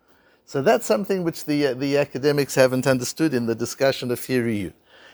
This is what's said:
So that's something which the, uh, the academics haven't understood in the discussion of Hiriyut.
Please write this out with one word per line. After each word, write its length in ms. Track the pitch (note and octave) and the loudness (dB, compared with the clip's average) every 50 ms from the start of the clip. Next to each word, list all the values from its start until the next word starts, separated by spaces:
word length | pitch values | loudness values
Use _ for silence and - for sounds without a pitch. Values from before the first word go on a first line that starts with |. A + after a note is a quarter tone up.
| _ _ _ _ _ _ _ _ _ - | _ _ _ _ _ _ _ _ _ -8
So 100 | - C#3 | -6 0
that's 240 | C3+ G3 B3 A3+ - | 2 2 2 2 2
something 380 | - A3 G#3+ F#3+ - G3 F#3 E3+ | 0 0 0 0 -2 -2 -2 -2
which 220 | E3 - - - | -4 -6 -4 -4
the, 220 | D3+ D3 D3 D3 | -2 0 0 0
uh, 60 | C3 A#2+ | 0 0
the 220 | B2+ C#3 C#3 C#3 | -2 -2 0 2
academics 580 | C#3+ C#3+ - - C3 C3 D3 D3 D3 C#3 - - | 0 0 0 -2 -2 0 2 2 2 0 2 4
haven't 300 | C#3 C3 B2+ C3 C3 B2+ | 4 4 6 4 2 2
understood 480 | C#3 C3 B2 B2 - - - D#3+ D#3 C3+ | 2 2 2 0 -4 -2 -2 0 0 0
in 120 | A#2+ A#2+ | 0 0
the 100 | A#2 A2+ | -2 -2
discussion 560 | A2+ A#2+ - - - C3+ C3+ C3 - C3+ A#2+ | -2 -4 -6 -2 0 0 0 0 -2 -4 -6
of 80 | A#2+ - | -6 -6
Hiriyut. 540 | - - B2+ B2 A#2 A#2 A2 G2+ F#2 D#2+ - _ _ _ - - - - | -4 -2 -2 -2 0 0 -2 -4 -4 -8 -10 _ _ _ -20 -20 -20 -20